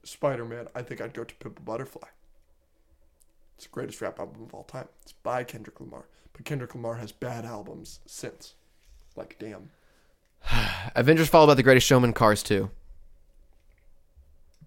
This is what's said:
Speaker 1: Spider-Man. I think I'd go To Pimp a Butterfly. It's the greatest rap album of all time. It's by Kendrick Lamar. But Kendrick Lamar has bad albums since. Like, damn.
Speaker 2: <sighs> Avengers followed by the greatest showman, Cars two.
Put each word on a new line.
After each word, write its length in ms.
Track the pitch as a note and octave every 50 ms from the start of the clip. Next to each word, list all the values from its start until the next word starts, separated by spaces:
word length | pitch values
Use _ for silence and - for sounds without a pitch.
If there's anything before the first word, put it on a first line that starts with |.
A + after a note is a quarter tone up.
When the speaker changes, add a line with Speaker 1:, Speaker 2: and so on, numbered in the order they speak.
| -
Speaker 1:
Spider-Man. 640 | - - - D3+ C#3+ C3 A#2 A#2 A#2 A#2 A#2+ A2+ - -
I 80 | B2
think 200 | A#2+ - A#2+ A2
I'd 120 | A2+ A#2 -
go 100 | A#2+ A#2
To 120 | - -
Pimp 240 | - - A2+ - -
a 20 |
Butterfly. 460 | - A2+ A2 A#2+ C3+ - - - - - _ _ _ - _ _ _ _ _ _ _ _ _ _ _ _ _ _ _ _ _ _ _ _ _ _ _ _ _
It's 80 | - -
the 60 | -
greatest 300 | - - B2+ - - -
rap 180 | - - - -
album 240 | - - - A2 A2+
of 100 | B2+ -
all 100 | - -
time. 240 | - - C3 - - _ _
It's 100 | _ -
by 320 | - _ - A#2 B2 B2+ B2
Kendrick 360 | - - A2+ G#2+ - - -
Lamar. 240 | - - - - - _ _ _ _ _
But 140 | - - -
Kendrick 280 | - D3+ C3+ B2 - -
Lamar 220 | B2 A#2 A#2 A2+
has 160 | A#2 A2+ G#2+
bad 340 | - - B2+ B2 A#2+ A#2 A2+
albums 540 | A#2 A#2 G#2 - A2+ - - - - - - -
since. 480 | - - - - - - - - - - _ _ _ _ _ _ - - - - - -
Like, 200 | - - - - -
damn. 300 | G#2+ A2 G#2 F2+ F#2+ D3 _ _ _ _ _ _ _ _ _ _ _ _ _ _ - -
Speaker 2:
<sighs> 460 | - - G#2+ - - F#2 G2 A#2 -
Avengers 320 | A#2+ B2 C#3+ D#3+ D#3+ D#3+ D3+
followed 180 | - E3 D3+
by 60 | D3+ C#3+
the 100 | C3 A#2+
greatest 220 | C3 C3 B2+ -
showman, 280 | - C#3 B2 B2 A#2 G#2+
Cars 280 | - A#2 G#2+ G#2 - -
two. 280 | - G#2 G2 G2 G2 - - - - - - - - - - _ _ _ _ _ _ _ _ _ _ _ _ _ - - - _ _ _ - - _ - - - - _ _ D#3